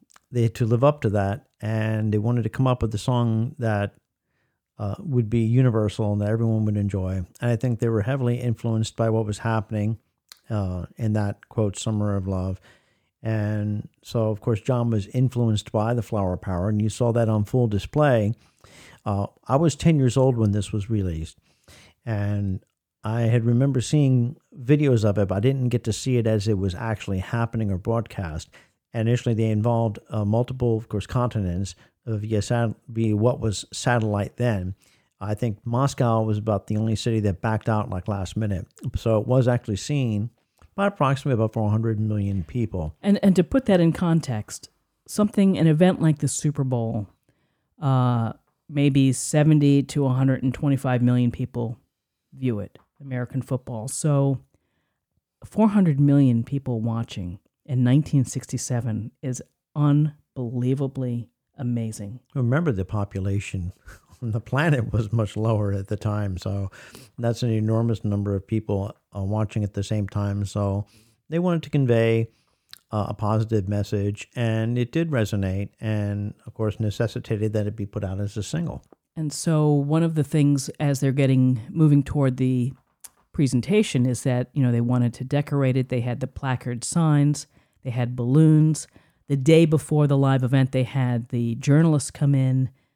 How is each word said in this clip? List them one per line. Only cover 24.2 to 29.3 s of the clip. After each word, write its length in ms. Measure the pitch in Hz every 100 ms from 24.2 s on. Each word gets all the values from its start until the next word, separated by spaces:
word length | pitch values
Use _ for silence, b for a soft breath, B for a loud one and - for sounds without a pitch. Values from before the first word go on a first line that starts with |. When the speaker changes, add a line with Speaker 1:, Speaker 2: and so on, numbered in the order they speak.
| 120 - _ 147
Speaker 1:
videos 480 | 120 147 147 117
of 140 | 104 101
it, 100 | 98
but 80 | 95
I 40 |
didn't 300 | 120 139 123
get 140 | 117
to 80 | -
see 260 | 104 - 123
it 80 | 110
as 200 | 110 101
it 120 | 101
was 160 | 98
actually 440 | 90 113 107 - 95
happening 520 | 95 120 117 113 107
or 80 | 92
broadcast. 720 | 117 113 107 - 90 78 - b b b _
And 160 | 120 113
initially, 260 | 120 -